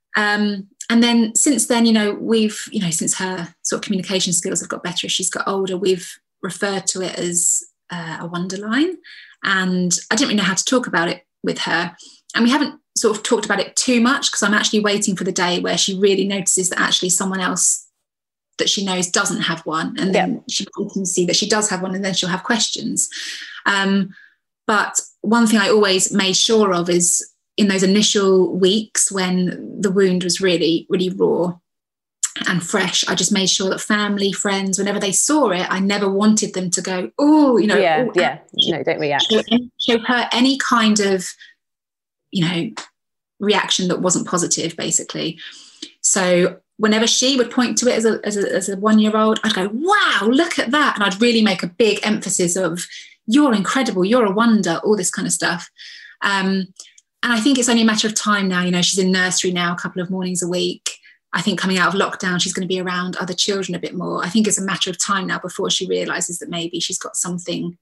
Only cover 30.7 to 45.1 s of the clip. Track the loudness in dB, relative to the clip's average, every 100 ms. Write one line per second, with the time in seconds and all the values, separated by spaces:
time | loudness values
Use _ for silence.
30.7 | 0 0 -2 0 0 0 2 -2 -4 _
31.7 | _ _ _ _ _ -8 -4 -2 -2 -2
32.7 | -2 0 -2 -2 -2 0 2 2 0 0
33.7 | -2 -2 -2 0 0 -2 -2 -2 -2 -2
34.7 | -2 -2 -2 -2 0 2 2 2 0 -2
35.7 | 0 0 0 0 2 4 4 0 -4 -4
36.7 | -4 -2 -4 -4 2 4 6 6 6 4
37.7 | 4 4 2 2 0 0 -2 -6 0 0
38.7 | 0 -2 -2 0 0 2 0 2 0 -2
39.7 | -4 0 0 0 -2 0 2 2 2 0
40.7 | 2 4 4 2 0 -4 -14 -20 _ _
41.7 | _ _ _ _ _ _ -2 -2 -2 -6
42.7 | -10 -18 _ _ _ _ _ 0 0 0
43.7 | -2 0 0 0 -2 -2 -2 0 -2 -4
44.7 | -6 -4 -2 -4